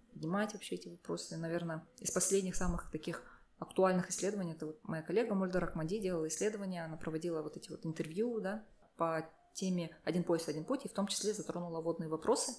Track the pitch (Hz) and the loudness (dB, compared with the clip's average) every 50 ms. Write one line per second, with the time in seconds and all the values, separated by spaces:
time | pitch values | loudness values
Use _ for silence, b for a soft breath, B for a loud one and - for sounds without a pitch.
0 | - _ - 151 156 160 185 202 214 214 - 190 - - 180 180 - 175 175 - | -14 _ -12 -6 -2 0 2 2 0 0 -2 -6 -6 -6 -6 -6 -6 -10 -14 -12
1 | - - 170 170 - - 165 165 165 165 165 175 170 170 160 160 - - - - | -6 -4 -4 -4 -4 -6 -6 -4 -2 0 0 0 0 -2 -2 -4 -6 -10 -14 -6
2 | - - - 185 - - 196 196 190 185 175 - 185 175 175 165 - - - 156 | -4 0 2 2 4 4 4 4 4 2 2 2 2 4 2 0 -2 -4 -6 -6
3 | - 175 165 - B B B B B B _ _ - - - - 185 185 185 180 | -4 -4 -4 -6 B B B B B B _ _ -10 -4 4 6 6 6 6 4
4 | 175 - - - - 196 208 202 180 170 160 160 156 151 156 - - - 160 160 | 2 0 -2 0 0 0 0 0 -2 -2 -4 -4 -6 -6 -6 -8 -6 -4 -4 -4
5 | 160 - 170 214 240 226 208 190 190 180 180 180 170 - - 160 160 160 190 226 | -2 2 2 2 4 4 4 2 2 2 2 2 2 2 0 -2 -2 0 0 0
6 | 202 185 180 165 156 156 - - 196 214 214 202 202 190 180 175 165 160 160 156 | 0 0 2 2 0 0 0 0 0 0 0 0 -4 -4 -4 -4 -4 -6 -6 -4
7 | - 165 156 160 165 175 165 156 151 151 - - - - 156 - - 160 156 - | -4 -2 -2 0 0 0 0 0 -2 -4 -6 -8 -10 -10 -12 -6 -4 -4 -2 -2
8 | 165 156 160 190 226 247 233 214 185 190 208 220 - - - - - - _ - | -4 -4 0 0 0 0 0 0 -2 -2 -4 -4 -6 -12 -20 -20 -20 -20 _ 0
9 | 170 165 160 160 156 - - - _ _ _ - 196 185 185 175 170 160 - - | 0 2 2 0 -2 -4 -10 -20 _ _ _ -4 0 0 2 0 0 -2 -6 -6
10 | - - 160 180 175 - 170 160 165 - 147 156 160 - 262 - - 190 - - | -4 0 2 2 4 4 4 4 4 0 -2 -4 -2 0 -2 -2 -2 -4 -2 0
11 | 196 202 - - 180 208 208 190 - - 190 175 175 175 165 165 160 170 165 165 | 0 0 0 0 0 0 -2 -2 -4 -4 -4 -4 -4 -4 -4 -2 0 0 0 0
12 | 160 156 160 160 - - 233 - - - 233 | -2 -2 -2 0 4 4 4 4 4 0 -4